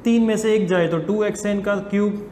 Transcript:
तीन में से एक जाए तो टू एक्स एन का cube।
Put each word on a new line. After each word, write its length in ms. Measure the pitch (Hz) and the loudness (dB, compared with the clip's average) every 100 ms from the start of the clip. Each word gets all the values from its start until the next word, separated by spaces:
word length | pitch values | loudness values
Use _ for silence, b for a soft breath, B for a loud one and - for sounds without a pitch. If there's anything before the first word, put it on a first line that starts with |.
तीन 200 | 240 233 | 2 2
में 120 | 226 214 | 2 2
से 160 | 220 214 | 2 2
एक 120 | 185 | 2
जाए 200 | 180 170 | 2 2
तो 120 | 165 | 0
टू 240 | 160 214 | -2 0
एक्स 220 | 208 208 208 | 0 -2 -4
एन 160 | 202 | -2
का 140 | 202 202 | -2 -4
cube। 520 | 196 202 208 202 - | -2 0 0 -2 -10